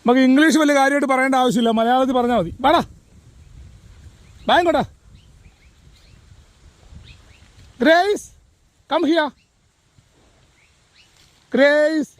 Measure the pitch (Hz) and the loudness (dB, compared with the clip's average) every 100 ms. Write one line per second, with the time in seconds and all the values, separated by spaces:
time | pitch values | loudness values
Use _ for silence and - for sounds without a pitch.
0 | 226 254 262 262 320 311 302 285 269 285 | 0 2 4 4 2 2 0 2 0 0
1 | 277 262 262 262 254 247 226 226 226 254 | -2 -2 0 0 0 0 -2 0 0 0
2 | 262 254 240 240 170 - 254 330 - - | 0 -2 -2 -2 -4 -4 0 0 -2 -14
3 | _ - - - - - - - - - | _ -20 -20 -20 -20 -20 -20 -20 -20 -20
4 | - - - - - 262 349 302 - _ | -20 -20 -20 -16 -2 0 0 -2 -6 _
5 | _ - - - - _ _ _ - _ | _ -20 -20 -20 -20 _ _ _ -20 _
6 | _ - _ - _ _ - _ - - | _ -20 _ -20 _ _ -20 _ -20 -20
7 | - - _ _ _ _ - _ 254 330 | -20 -20 _ _ _ _ -20 _ 2 2
8 | 381 415 - - _ _ _ _ _ 294 | 2 -4 -8 -20 _ _ _ _ _ -4
9 | 311 330 294 - _ _ _ _ _ _ | -2 -2 -2 -8 _ _ _ _ _ _
10 | _ _ _ _ _ _ _ _ _ _ | _ _ _ _ _ _ _ _ _ _
11 | _ _ _ _ _ 247 277 294 302 311 | _ _ _ _ _ 0 2 2 0 -2
12 | 277 _ | -6 _